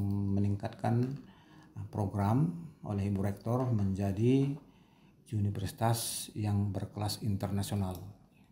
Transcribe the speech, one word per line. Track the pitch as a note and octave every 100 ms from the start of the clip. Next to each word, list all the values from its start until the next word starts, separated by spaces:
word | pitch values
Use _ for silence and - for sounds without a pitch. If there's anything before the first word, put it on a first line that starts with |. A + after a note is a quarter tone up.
| G2+ G2+ G2+
meningkatkan, | G2 G2+ G2+ G#2+ - A2+ A#2 B2+ C#3 - - - - - -
eh, | G2+
program | G#2 G2+ G2+ G2+ A#2+ D#3+ - - - -
oleh | G2+ G2
Ibu | G2
Rektor | G2 G2+ A2+ B2 B2
menjadi | A2 G2 F#2+ G2+ F#2+ A#2+ C3+ C#3 C#3+ - - - _ - - - G#2+
universitas | G2+ G2+ G2 - A2+ A#2 - - -
yang | - G#2 G2+ G2+
berkelas | G2 G2 - G#2 -
internasional. | A2+ G2 G2+ G2+ G2 G#2 F#2 F#2 G2 - - - -